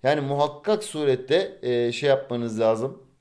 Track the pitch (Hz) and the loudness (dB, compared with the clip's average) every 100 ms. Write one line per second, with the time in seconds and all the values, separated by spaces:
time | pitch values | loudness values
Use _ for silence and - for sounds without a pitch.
0 | 131 151 139 143 147 - - 214 - 156 | 2 0 0 0 0 -2 -2 -2 -2 -2
1 | 147 127 127 160 196 - 123 120 120 120 | 0 0 2 0 0 -6 -2 0 0 0
2 | 147 135 - 120 117 110 113 113 131 135 | 2 2 0 -6 -4 0 2 2 -2 -8
3 | - _ | -20 _